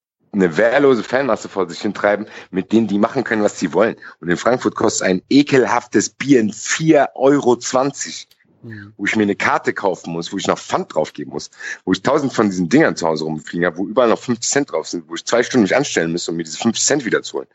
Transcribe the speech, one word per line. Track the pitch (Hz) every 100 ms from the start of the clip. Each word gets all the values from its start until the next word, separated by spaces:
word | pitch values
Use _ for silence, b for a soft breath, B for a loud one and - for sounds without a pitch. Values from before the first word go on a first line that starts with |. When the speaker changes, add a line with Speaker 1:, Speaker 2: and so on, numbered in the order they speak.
| _ _ _
Speaker 1:
eine | 104 92 80
wehrlose | 113 131 143 127
Fanmasse | 98 127 135 107 101
vor | 101 87
sich | 82
hintreiben, | 107 95 104 101 110 B B
mit | 92 90
denen | 110 110
die | 101
machen | 113 135
können, | 113 110
was | 104 -
sie | 95
wollen. | 82 110 - B B
Und | 80
in | 85
Frankfurt | 113 127 -
kostet | - 110 - 95
ein | 92 -
ekelhaftes | 131 143 139 110 117 - 117 -
Bier | - 127 135
in | 107
vier | - - - 160 151 131
Euro | - 135 143 120 120
zwanzig. | - 131 139 - - - - _ _ _
Speaker 2:
Mhm. | 117 107 101 -
Speaker 1:
wo |
ich | 101
mir | 110
eine | 101 95
Karte | - 147 -
kaufen | 101 101 85 -
muss, | 82 85
wo | 98
ich | 90
noch | 90
Pfand | - 147 185
draufgeben | - 76 - 67
muss, | 71 - B B B
wo | -
ich | 92
tausend | - 147 135
von | - 107
diesen | 92 87
Dingern | 123 151 73
zu | 82
Hause | 78
rumfliegen | 78 78 - 87
habe, | 87 85
wo | 98
überall | 107 120
noch | 98
fünfzig | - 113 -
Cent | 147 143
drauf | 82 78
sind, | 87 76
wo |
ich | 82
zwei | - 117
Stunden | 123 131
mich | 95 123
anstellen | 143 - 82
müsste, | 85 -
um | 85
mir |
diese | 80 78
fünfzig | 117 110
Cent | - 147
wiederzuholen. | 117 76 - 71 65